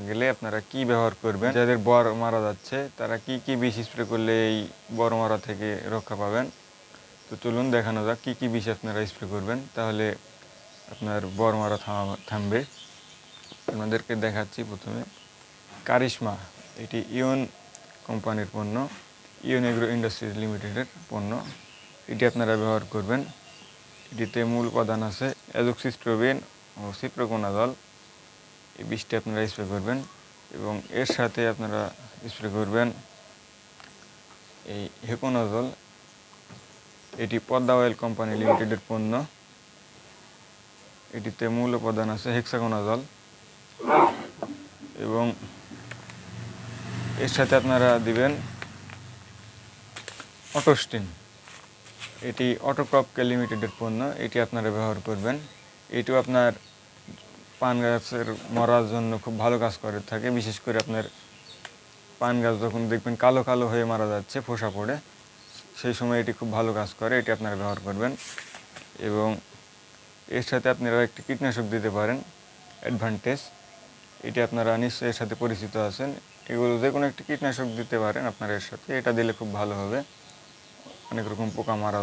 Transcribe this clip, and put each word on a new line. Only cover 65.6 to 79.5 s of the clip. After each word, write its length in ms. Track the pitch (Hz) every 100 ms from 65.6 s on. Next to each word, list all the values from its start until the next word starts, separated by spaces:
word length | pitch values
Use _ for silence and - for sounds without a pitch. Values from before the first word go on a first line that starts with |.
| - -
সেই 120 | 120
সময় 260 | 113 120 120
এটি 140 | 113
খুব 180 | 107 117
ভালো 220 | 107 113
কাজ 200 | 107 101 -
করে, 200 | 113 127
এটি 120 | 113
আপনারা 240 | 110 110 98
ব্যবহার 240 | 101 101
করবেন। 360 | 95 101 120 139 - - - - - - - -
এবং 380 | 107 104 110 107 - - - - - - - - -
এর 160 | 123
সাথে 260 | 120 127 127
আপনারা 340 | 127 123 117
একটি 180 | 117 - -
কীটনাশক 360 | 131 135 117
দিতে 260 | 107 113 107
পারেন, 280 | 101 107 131 - - - - - -
অ্যাডভান্টেজ, 580 | 120 117 113 104 120 139 - - - - - - - -
এটি 180 | 117 117
আপনারা 360 | 117 117 113 113
নিশ্চয়ই 320 | 120 - 120
এর 40 |
সাথে 220 | 113 110 110
পরিচিত 420 | 117 101 104 110
আছেন। 320 | 104 98 135 - - - -
এগুলো 300 | 120 120 120
যে 120 | 135
কোনো 140 | 139 143
একটি 180 | 127 -
কীটনাশক 400 | 147 139 123 127 113
দিতে 200 | 117 117
পারেন 260 | 107 117 127
আপনারা 280 | - 107
এর 120 | 104 -
সাথে, 280 | 113 - 135
এটা 120 | 123
দিলে 220 | 117 113
খুব 200 | 107 110